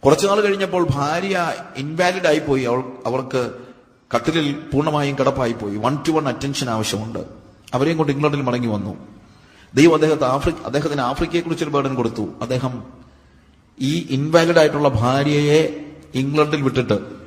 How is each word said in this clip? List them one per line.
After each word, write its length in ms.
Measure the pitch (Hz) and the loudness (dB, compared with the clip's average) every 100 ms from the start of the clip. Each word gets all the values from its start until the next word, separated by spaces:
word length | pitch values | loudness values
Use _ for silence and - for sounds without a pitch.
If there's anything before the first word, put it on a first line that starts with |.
കുറച്ചു 220 | - 190 202 | 4 4 4
നാൾ 140 | 202 | 2
കഴിഞ്ഞപ്പോൾ 460 | 202 196 190 180 165 | 2 0 -2 0 0
ഭാര്യ 640 | 139 143 165 196 190 165 - - - | 0 0 -2 -2 -2 -2 -6 -10 -10
ഇൻവാലിഡ് 500 | 143 160 180 185 175 | -8 0 0 2 2
ആയിപ്പോയി. 380 | 156 151 135 | 2 2 0
അവൾ, 200 | 123 123 131 - 120 | 0 -2 -4 -8 -4
അവർക്ക് 480 | 127 127 131 120 - - - _ _ _ | -4 -2 -4 -4 -8 -18 -20 _ _ _
കട്ടിലിൽ 380 | 117 135 160 147 | -2 0 0 -2
പൂർണ്ണമായും 680 | 143 - 131 156 151 143 135 | -4 -4 -2 0 0 -2 2
കിടപ്പായിപ്പോയി. 580 | 135 135 120 113 104 101 | 0 2 -2 -2 -4 -2
one 200 | 113 143 | -2 -2
to 180 | 143 | 0
one 140 | 156 151 | 0 0
attention 400 | 120 139 135 131 | -4 -4 -4 -4
ആവശ്യമുണ്ട്. 500 | 110 107 104 110 107 - - - - - | -2 -2 -4 -6 -10 -12 -16 -20 -20 -6
അവരെയും 220 | 123 143 165 | 0 2 2
കൊണ്ട് 160 | 147 | 0
ഇംഗ്ലണ്ടിൽ 280 | 139 147 143 | 2 0 0
മടങ്ങി 260 | 127 123 117 | -2 -2 -2
വന്നു. 300 | 104 98 90 - - - - - - - | -2 -4 -10 -16 -20 -20 -20 -20 -20 -4
ദൈവം 200 | - 165 | 6 6
അദ്ദേഹത്തെ 300 | 156 156 151 | 6 4 2
ആഫ്രി-, 400 | 135 131 175 160 | 2 0 -2 -4
അദ്ദേഹത്തിന് 360 | - 139 151 147 | -4 -2 -2 -2
ആഫ്രിക്കയെക്കുറിച്ചൊരു 720 | 123 135 165 170 165 160 156 | -2 -2 -2 -2 -2 -4 0
ബർഡൻ 240 | 143 135 | 0 0
കൊടുത്തു. 340 | 131 117 113 104 - | 0 -2 -2 -8 -6
അദ്ദേഹം 400 | 120 127 127 123 101 - - - - - _ _ _ - | -4 -2 -2 -6 -12 -20 -20 -20 -20 -20 _ _ _ -6
ഈ 260 | 135 160 - | -2 -2 -2
ഇൻവാലിഡ് 480 | 131 147 165 165 165 | -2 2 4 6 6
ആയിട്ടുള്ള 300 | 151 143 147 | 6 4 0
ഭാര്യയെ 1040 | 120 120 135 143 147 147 151 156 - - - - | 2 2 2 2 2 4 4 2 -4 -14 -18 -8
ഇംഗ്ലണ്ടിൽ 480 | 127 135 147 147 151 | -4 -2 2 2 2
വിട്ടിട്ട് 360 | 135 127 117 104 - - | 0 0 0 -2 -2 -16